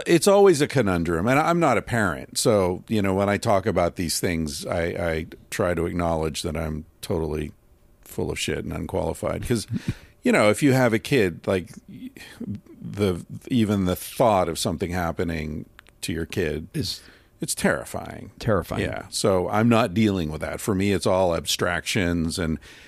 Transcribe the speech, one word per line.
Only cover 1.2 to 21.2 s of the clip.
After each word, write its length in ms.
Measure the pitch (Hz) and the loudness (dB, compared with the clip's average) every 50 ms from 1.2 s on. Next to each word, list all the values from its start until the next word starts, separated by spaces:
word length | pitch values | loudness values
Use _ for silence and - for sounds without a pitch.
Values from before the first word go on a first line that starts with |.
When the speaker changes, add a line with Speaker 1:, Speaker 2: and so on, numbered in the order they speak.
| 95 | 2
Speaker 1:
and 120 | 120 131 143 | 2 4 4
I'm 200 | 160 165 170 175 | 4 2 2 2
not 180 | 165 139 117 | 4 4 2
a 40 | 95 - | 2 0
parent, 560 | - 120 117 104 90 73 65 64 - - - | 0 0 2 2 2 0 -2 -8 -8 -4 0
so, 440 | - 131 110 101 92 87 90 90 - | 2 4 4 4 4 2 0 -2 -4
you 160 | - 113 107 95 | -2 0 0 2
know, 100 | 98 95 | 2 2
when 160 | 98 101 101 | 2 2 2
I 80 | 101 | 2
talk 300 | 95 - 113 104 95 - | 0 2 2 2 2 2
about 300 | 113 87 92 87 85 - | 0 0 2 2 0 0
these 220 | - 90 78 - - | -2 -4 -4 -2 -2
things, 460 | - 95 85 82 80 73 73 - - | -2 -2 -2 -2 -2 -4 -6 -8 -6
I, 160 | - 92 87 | -4 -4 -2
I 460 | 82 87 - 92 87 85 80 80 80 - - - - - | -2 -2 -4 -4 -2 -2 -2 -4 -4 -8 -12 -18 -16 -8
try 240 | - - 101 87 90 | -4 -2 0 0 0
to 100 | 82 82 | 0 -2
acknowledge 560 | 90 87 87 85 82 82 80 80 78 73 - | -2 -2 -2 0 0 0 0 -2 -4 -4 -6
that 160 | - 87 80 | -6 -6 -4
I'm 280 | 85 80 78 78 76 78 - _ _ | -4 -6 -6 -6 -8 -10 -14 _ _
totally 500 | - - 98 82 80 76 76 78 78 78 - _ _ _ _ _ _ _ _ _ | -8 -6 -4 -4 -4 -4 -4 -4 -6 -8 -10 _ _ _ _ _ _ _ _ _
full 300 | - - - - 90 76 | -20 -12 -8 -6 -6 -4
of 80 | - - | -4 -4
shit 240 | - - 78 78 78 | -4 -4 -4 -4 -6
and 100 | 80 82 | -6 -8
unqualified, 760 | 82 85 - - 90 82 82 80 - - 82 85 87 - | -8 -6 -6 -4 -4 -4 -4 -4 -4 -6 -6 -4 -4 -4
'cause, 200 | - 123 107 - - 117 - - - - | -2 -2 -2 -4 -4 -8 -6 -6 -6 -8
<laughs> 280 | - - - - _ - | -8 -10 -20 -12 _ 0
you 80 | 247 | 2
know, 180 | 220 147 110 107 | 2 4 4 4
if 140 | 104 - 151 | 4 4 4
you 100 | 139 - | 4 4
have 180 | 131 127 117 | 4 4 4
a 60 | 110 | 2
kid, 440 | 107 - - 147 127 101 90 80 - - | 0 0 2 2 2 2 2 0 -2 -2
like, 240 | 107 98 92 82 - - - - - - - - - - - - - - - - - 107 - - - - - | -2 0 0 -2 -6 -14 -20 -20 -18 -16 -16 -16 -16 -16 -18 -20 -18 -16 -12 -10 -10 -10 -10 -12 -18 -20 -16
the, 420 | - 110 107 101 104 95 90 82 - - - - - | -14 -8 -2 0 0 0 0 0 -4 -12 -14 -14 -6
even 380 | - 135 120 110 101 107 98 92 | -2 0 2 2 2 2 2 2
the 100 | 90 90 | 0 0
thought 540 | - - - - - 135 113 104 92 90 82 | -2 -4 -6 0 2 4 4 4 4 2 0
of 80 | 80 | -2
something 320 | - - 110 82 - 98 85 | -4 -4 -4 -4 -4 -4 -4
happening 760 | 87 92 87 82 85 - 90 85 82 80 78 76 76 - - - _ - - _ _ _ | -4 -2 -2 -2 -2 -4 -4 -4 -4 -4 -6 -6 -8 -10 -12 -14 _ -20 -20 _ _ _
to 120 | - - 87 | -8 -8 -6
your 120 | 80 82 | -6 -6
kid 400 | - - 101 85 76 78 78 80 - - | -6 -4 -4 -2 -2 -4 -6 -8 -8 -8
Speaker 2:
Is 260 | 156 113 - - - - - - - _ _ _ - | -6 -6 -6 -8 -10 -14 -20 -20 -20 _ _ _ -10
Speaker 1:
it's 140 | - - - | -8 -6 -4
terrifying. 720 | - - 185 80 64 - - - - - - - - - 98 - | 0 0 0 0 0 -4 -8 -10 -10 -10 -10 -12 -14 -16 -18 -18
Speaker 2:
Terrifying. 460 | - - 117 104 87 - - 104 - 98 | -6 -2 0 0 0 0 -2 -4 -4 -4
Speaker 1:
Yeah. 220 | 78 53 50 - - | -4 -6 -8 -10 -8
So 400 | - - - 107 95 90 87 87 | -6 -2 0 2 2 2 2 0
I'm 180 | 104 107 113 | 0 2 4
not 280 | 120 117 110 123 101 85 | 4 4 4 2 2 2
dealing 340 | 113 110 104 98 92 82 76 | 2 2 2 2 0 -2 -4
with 100 | 78 78 | -6 -6
that. 200 | 80 73 78 - | -6 -8 -8 -6
For 140 | - 117 101 | -2 -2 0
me, 160 | 92 98 101 | 2 2 2
it's 160 | 98 87 - | 2 2 2
all 280 | 107 92 92 | 2 2 4